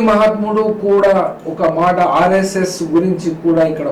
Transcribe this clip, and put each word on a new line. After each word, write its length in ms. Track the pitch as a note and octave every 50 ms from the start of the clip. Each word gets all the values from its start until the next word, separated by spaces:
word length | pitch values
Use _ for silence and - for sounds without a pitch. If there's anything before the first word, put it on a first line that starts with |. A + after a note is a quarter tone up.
| A3
మహాత్ముడు 560 | G#3+ G#3 G#3 G#3+ G#3+ G#3+ G#3 G#3 G#3 G#3+ G#3+ A3 G#3+ G#3+ - F#3+
కూడా 280 | G3+ G3 G3 G3 G3 G3 F#3+ E3 - - - - E3
ఒక 120 | D#3+ F3 F3+ D#3+ D#3+ E3
మాట 180 | F3 F3+ F3 F3 F3 - - E3
ఆర్ఎస్ఎస్ 580 | F3 F3+ F#3+ G3 F#3+ F#3+ - F#3+ F#3 - - - E3+ D#3 D#3
గురించి 340 | E3+ F#3 F#3 F3 E3 - E3+ D#3+ - -
కూడా 180 | E3+ E3 D#3+ D#3+ D#3+ D#3
ఇక్కడ 160 | D#3 D3 C#3